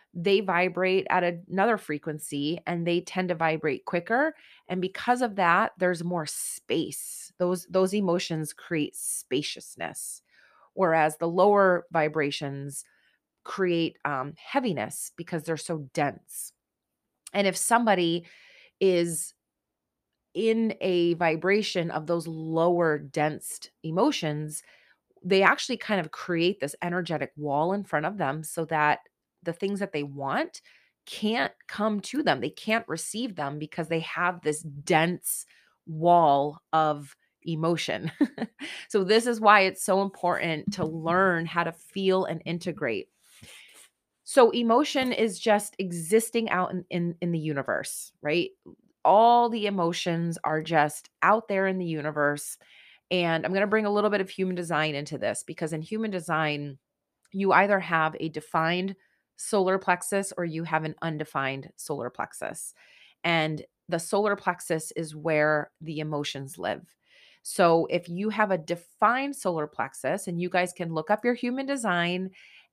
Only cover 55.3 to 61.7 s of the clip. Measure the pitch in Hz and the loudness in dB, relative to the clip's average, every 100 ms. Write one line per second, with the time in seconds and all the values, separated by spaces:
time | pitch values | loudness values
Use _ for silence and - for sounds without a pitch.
55.3 | 104 - 165 156 156 160 220 220 185 165 | -4 -8 -6 -6 -6 -6 -6 -4 -4 -2
56.3 | 160 156 147 147 135 _ _ _ _ _ | 0 0 -2 -8 -12 _ _ _ _ _
57.3 | 190 196 180 202 196 165 165 160 160 160 | -2 4 6 6 2 0 0 0 -2 -8
58.3 | 165 - 170 160 180 190 190 _ _ _ | -8 -4 -2 0 0 -4 -8 _ _ _
59.3 | - - 208 185 190 190 175 - 196 196 | -16 -2 2 2 2 2 0 0 -2 -2
60.3 | - 175 160 165 156 160 - - 151 151 | -4 -4 -4 -2 -2 -2 -6 -6 -4 -6
61.3 | 143 135 135 135 | -4 -4 -6 -10